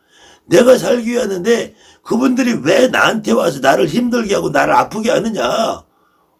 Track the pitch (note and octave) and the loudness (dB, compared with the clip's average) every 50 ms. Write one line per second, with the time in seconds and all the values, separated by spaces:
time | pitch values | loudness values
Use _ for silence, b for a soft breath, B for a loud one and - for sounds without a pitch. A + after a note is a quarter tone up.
0 | b b b b b b b b b - E3 G3 A#3 B3+ B3+ A#3 - - B3 A#3+ | b b b b b b b b b 0 2 4 6 6 4 4 4 0 -2 0
1 | A3 A#3 A#3+ A#3+ A#3 G3 F#3+ F3+ F3 A3+ A#3 G#3 - - b b b b b b | -2 -2 -2 -2 -2 -4 -4 -4 0 0 0 0 -2 -8 b b b b b b
2 | b - - A#3 C4 C4 B3+ B3 C4 A#3+ A3 D#3 - D3+ G3 B3 B3+ - - - | b -4 -2 0 0 0 0 0 0 0 -2 -2 0 0 2 2 2 0 0 0
3 | - E3+ A3+ A3 - - A3+ - - E3+ C#3+ C#3 B2 C3 D#3 F#3+ F#3+ D#3 E3 A#3 | 0 0 0 -2 -2 0 0 0 0 -2 -2 0 0 0 2 2 0 0 0 -2
4 | B3 A#3+ A#3 A#3+ A3 F#3+ G3 F3 E3 - - C#3 C#3+ D3 - - - - - A3 | -2 0 -2 -2 -2 0 -2 -2 -2 -2 0 0 0 2 2 0 0 -2 -4 -6
5 | G#3+ A3+ - - - A3+ G#3 - - B3+ - A3 A3+ - - - - _ _ _ | -2 -2 -2 0 -2 -2 -4 -4 -2 -2 -2 -2 -2 -4 -4 -8 -12 _ _ _
6 | _ _ _ _ _ _ _ | _ _ _ _ _ _ _